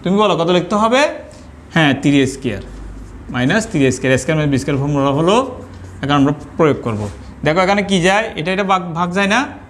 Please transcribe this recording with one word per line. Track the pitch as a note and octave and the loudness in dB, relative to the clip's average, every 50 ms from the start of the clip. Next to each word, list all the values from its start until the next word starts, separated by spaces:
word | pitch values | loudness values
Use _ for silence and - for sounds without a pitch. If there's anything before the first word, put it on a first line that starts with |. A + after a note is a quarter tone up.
| - | 0
তুমি | F#3 F#3+ G3+ G#3+ | 0 2 4 4
বলো | G3+ F3 D#3 | 2 2 2
কত | E3 E3 F3+ | 2 2 2
লিখতে | F3+ E3+ F3+ A3 G#3 A3 | 2 2 0 -2 0 2
হবে? | A3+ A#3+ C4 D4 D#4+ D#4+ - - - - - - - - - - - - | 2 2 2 2 0 -2 -6 -14 -16 -20 -20 -20 -20 -20 -20 -20 -4 0
হ্যাঁ, | E3+ D#3+ C#3+ C3 C3 - | 2 2 2 2 2 2
থ্রি | D3+ C#3+ C#3+ C3+ C3 C3+ | 2 4 4 2 2 -2
স্কয়ার | - - B2 G#2 F#2+ F2+ - - - - - - - - - - - - - - | -6 -6 -6 -6 -6 -10 -12 -14 -14 -14 -14 -14 -16 -16 -18 -18 -18 -14 -8 -4
মাইনাস | B2 B2 C3+ F3+ A3 G#3+ - | -2 0 2 2 0 0 -2
থ্রি | - D#3 C#3 C3 B2 | 0 2 2 2 2
স্কয়ার, | - - C3 C3 A#2+ - | 2 2 2 2 2 2
স্কয়ার | - D#3+ D3+ | 0 0 0
minus | D3+ D3 C#3 | 2 2 0
বি | C3 C3+ | 0 0
স্কয়ার | - C#3+ C3+ C#3 | 0 -2 -2 0
formula | C#3+ D3 C#3+ C3+ C#3 C3+ C#3 | 0 0 0 2 2 2 2
হলো, | D#3 F3 G3+ A#3+ C4+ C4+ - - - - - - - - - - - | 2 4 4 2 2 -2 -6 -14 -14 -16 -16 -18 -18 -18 -12 -8 -2
এখন | C#3 D3 C#3+ | 0 2 2
আমরা | C3+ C#3 C#3+ D3 - - - - | 4 2 0 -2 -8 -16 -2 2
প্রয়োগ | E3 D#3 C3 - - | 2 2 2 0 -2
করব। | A#2+ A2 G#2 G#2+ G2+ - - - - - - - | -4 -4 -4 -6 -6 -8 -12 -18 -18 -14 -4 -2
দেখো | D3 D#3 F#3+ F#3 | 0 2 2 2
এখানে | F3+ G3+ G#3 G3+ F3+ | 2 2 0 0 2
কি | G3 F#3 D#3+ F#3 | 0 2 4 4
যায়, | F#3+ G#3 A3 A3+ - - | 2 2 0 -2 -6 -6
এটা, | - F3 F#3+ | -4 -4 -2
এটা | F#3+ G#3 F#3+ G3 | -2 0 0 0
ভাগ, | F#3 F3+ F3 D#3+ D#3+ | 0 0 -4 -4 -2
ভাগ | F3+ F3 F3 G3 | -2 -2 0 0
যায় | G3+ G3 G3+ | 0 2 2
না | A#3+ - D4 - - - | 0 0 -2 -8 -16 -18